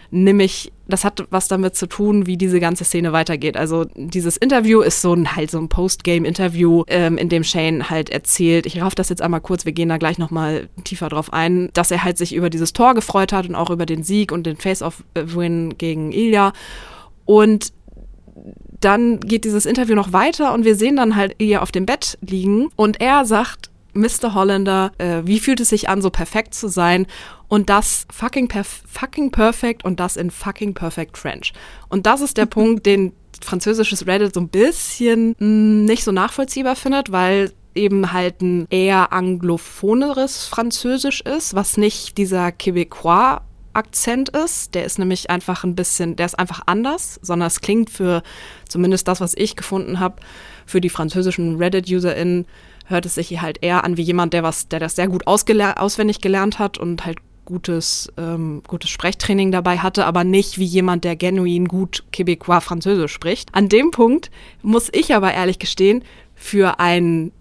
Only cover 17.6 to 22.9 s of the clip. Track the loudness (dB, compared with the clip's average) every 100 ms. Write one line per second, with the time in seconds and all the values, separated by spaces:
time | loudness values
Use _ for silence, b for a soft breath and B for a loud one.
17.6 | 0 -14 -20 -20 -20 -20 -20 -20 -20 -20
18.6 | -20 0 2 4 2 0 0 0 0 0
19.6 | 0 0 2 2 2 2 2 2 0 4
20.6 | 4 4 4 2 2 2 0 0 0 2
21.6 | 0 -2 -2 -2 -4 -8 -6 -2 2 2
22.6 | 0 2 0